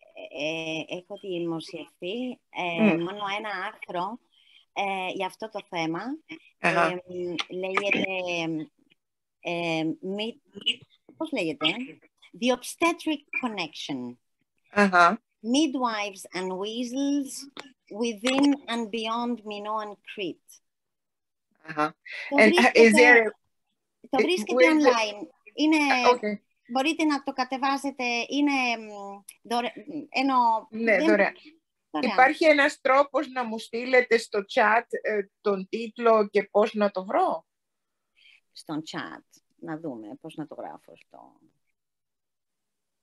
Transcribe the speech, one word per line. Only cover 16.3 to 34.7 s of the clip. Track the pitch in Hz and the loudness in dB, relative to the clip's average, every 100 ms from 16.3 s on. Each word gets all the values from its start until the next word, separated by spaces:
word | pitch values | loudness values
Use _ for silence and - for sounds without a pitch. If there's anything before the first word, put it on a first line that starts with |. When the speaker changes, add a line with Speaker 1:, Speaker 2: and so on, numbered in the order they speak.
Speaker 1:
and | 180 185 185 | -8 -6 -6
Weasels | 202 226 247 254 285 285 262 - 277 - - _ - 202 | -8 -8 -6 -4 -2 -2 -4 -10 -16 -18 -20 _ -14 -6
Within | 240 208 240 262 285 277 - | -6 -2 -2 2 4 2 -2
and | 233 220 | -6 -4
Beyond | 226 220 233 240 233 208 | -6 -4 -4 -4 -6 -8
Minoan | 208 208 214 208 196 - | -10 -8 -8 -8 -14 -18
Crete. | - 185 - _ _ _ _ _ _ _ _ _ _ _ _ | -10 -10 -10 _ _ _ _ _ _ _ _ _ _ _ _
Speaker 2:
Αχα. | 156 151 151 - - - - | -10 -2 -2 -2 -16 -12 0
Speaker 1:
Το | 285 | 6
Speaker 2:
And, | |
uh, | 220 | 8
Speaker 1:
βρίσκεται, | 247 240 - | 8 6 8
Speaker 2:
is | 226 | 8
there | 214 247 240 220 | 10 10 8 6
a, | - _ _ _ _ _ _ - | -4 _ _ _ _ _ _ -4
Speaker 1:
το | 262 | 0
Speaker 2:
it, | |
Speaker 1:
βρίσκεται | 294 349 208 240 | 2 0 0 4
Speaker 2:
where | 262 | 6
is | 311 | 6
it? | 269 | 6
Speaker 1:
online. | 240 220 208 - _ - | 4 0 -6 -16 _ -14
Είναι, | - 302 311 | 0 2 4
Speaker 2:
Ah, | 294 254 240 | 4 4 4
okay. | - 208 208 _ _ - | 4 0 -6 _ _ -6
Speaker 1:
μπορείτε | 247 277 320 | -2 0 0
να | 311 277 | 0 0
το | 277 | -4
κατεβάσετε. | 269 254 262 269 269 277 269 247 233 226 | -4 -4 -2 -2 -2 -4 -4 -4 -2 -2
Είναι, | 277 294 277 247 233 214 | 0 0 2 0 -4 -8
μ, | 208 196 196 - - | -14 -14 -16 -20 -18
δωρε-, | 202 240 240 - - - - | -6 -4 -4 -8 -12 -12 -8
ενώ | - 269 254 240 220 - | -2 2 4 4 2 -2
Speaker 2:
Ναι, | 220 226 202 | -4 2 4
Speaker 1:
δεν, | 311 | 4
Speaker 2:
δωρεάν. | 311 190 - - _ _ _ _ | 4 2 -2 -20 _ _ _ _
Speaker 1:
δωρεάν. | 302 254 | -4 0
Speaker 2:
Υπάρχει | 202 262 302 | 4 4 6
ένας | 320 294 277 - | 4 6 4 0
τρόπος | - 269 285 262 277 | 2 4 2 0 -4
να | 254 | -6
μου | 226 220 | -6 -8
στείλετε | - 226 247 254 240 233 | -8 -8 2 2 4 0
στο | - 214 196 | 0 -6 -2
chat, | - 214 | 2 4